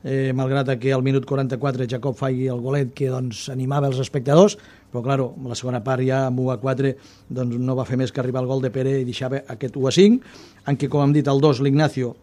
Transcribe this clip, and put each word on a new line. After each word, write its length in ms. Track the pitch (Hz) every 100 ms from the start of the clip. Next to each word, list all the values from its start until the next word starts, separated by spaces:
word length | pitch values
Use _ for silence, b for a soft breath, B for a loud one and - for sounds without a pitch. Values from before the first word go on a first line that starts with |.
eh, 260 | - 135 135 131
malgrat 380 | 131 135 131 127
que 140 | 131
al 80 | 135
minut 240 | 131 135 120
quaranta-quatre 640 | 139 131 127 143 123 123
Jacob 240 | 123 135 120
faci 300 | 135 127 131
el 160 | 123
golet 320 | 127 143 131
que, 160 | - 135
doncs, 380 | 127 127 107 -
animava 400 | 131 131 143 139
els 80 | 127
espectadors, 640 | 131 143 123 151 202 - B B B
però, 100 | 123
claro, 300 | 123 139 123 - 131
la 80 | 117
segona 240 | 127 123
part 220 | 117 127 131
ja 220 | 131 131
amb 160 | 123 131
u 60 |
a 60 | 123
quatre, 320 | 131 131 135 127 B B -
doncs, 280 | 127 123 120
no 160 | 123 127
va 120 | 117
fer 80 | 127
més 140 | 131
que 80 | -
arribar 220 | 127 127 127
el 60 |
gol 80 | 135
de 80 | 131
Pere 300 | 127 131 139
i 60 | 123
deixava 320 | 117 131 135 -
aquest 340 | 117 131 135
u 60 | 131
a 20 |
cinc, 300 | 165 202 254 B B B B -
en 100 | 139
què, 100 | 139
com 80 | 143
hem 160 | 143 147
dit, 80 | 143
el 160 | 139
dos 220 | 151 127 139
l'Ignacio 480 | 139 151 135 120 -